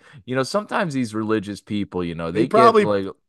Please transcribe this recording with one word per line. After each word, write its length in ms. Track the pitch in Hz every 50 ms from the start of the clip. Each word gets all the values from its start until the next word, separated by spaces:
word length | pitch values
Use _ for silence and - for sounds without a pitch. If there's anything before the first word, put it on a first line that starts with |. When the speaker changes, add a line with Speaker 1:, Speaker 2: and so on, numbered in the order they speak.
| _ - - 127 -
Speaker 1:
You 100 | - 127
know, 60 | 131 131
sometimes 520 | - - 202 208 - - 254 208 165 139
these 200 | 131 123 107 107
religious 460 | 110 110 107 110 110 92 104 101 -
people, 420 | - - 107 104 98 - - 90 90
you 120 | 85 82
know, 140 | 80 82 82
Speaker 2:
He 40 | 87
Speaker 1:
they 140 | 107 123 -
Speaker 2:
probably 340 | - 214 226 233 220 214 208
Speaker 1:
get, 60 | -
like 180 | 104 101 98 98 - _ _